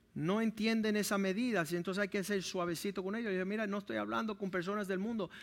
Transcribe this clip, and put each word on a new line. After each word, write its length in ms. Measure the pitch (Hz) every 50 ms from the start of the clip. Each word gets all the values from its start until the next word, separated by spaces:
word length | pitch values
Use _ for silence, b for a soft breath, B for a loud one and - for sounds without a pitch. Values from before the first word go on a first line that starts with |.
| _ _ -
no 260 | 143 151 175 202 220
entienden 560 | 226 220 214 - 214 226 226 220 214 220 214
esa 200 | 208 196 - 208
medida, 460 | 202 196 190 185 220 254 247 214 180
así 140 | 160 147 175
entonces 260 | 175 170 196 180 202
hay 60 | 202 185
que 140 | - 202
ser 200 | 170 208 208 190
suavecito 600 | 170 - - 185 170 175 165 - - 202 190 202
con 120 | 185 190 214
ellos". 180 | 233 233 208
Yo, 140 | 185 185 185
"Mira, 200 | 190 214 226 220
no 120 | 202 196 208
estoy 180 | 196 - 220
hablando 400 | 214 208 208 226 226 226 220 202
con 140 | - 202 185
personas 360 | 185 180 170 190 202 214 202 185
del 100 | 190 185
mundo, 320 | 202 233 233 214 180 B B B